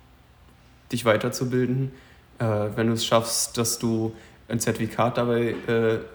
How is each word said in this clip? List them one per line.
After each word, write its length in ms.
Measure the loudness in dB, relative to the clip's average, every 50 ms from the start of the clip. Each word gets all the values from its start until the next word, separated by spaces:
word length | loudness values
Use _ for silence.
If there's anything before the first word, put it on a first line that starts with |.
| -20 -20 -20 -20 -20 -20 -20 -20 -20 -20 -20 -20 -20 -20 -20 -20 -10 -6
dich 140 | -4 0 4
weiterzubilden. 840 | 4 4 4 2 -2 -2 -2 -2 0 0 0 2 2 0 0 -2 -4 -6 -12 -20 -20 -20 -20 -20 -14 -8 -4
Äh, 60 | -2 0 0 0 -2 -2 -2
wenn 120 | 0 2
du 60 | 2 2
es 120 | 0 2
schaffst, 520 | 2 2 2 2 2 -2 -2 -2 -2 -2
dass 220 | -2 -2 0 -2 -2
du 340 | 0 0 0 0 -2 -4 -6 -8 -18 -20 -20 -16 -8
ein 120 | -4 -4 -2
Zertifikat 580 | 0 0 -2 -2 -2 -4 0 0 0 0 2
dabei, 380 | 0 0 2 2 2 0 0 -2 -4 -2
äh, 320 | 0 0 2 2 2 2 0 -4 -8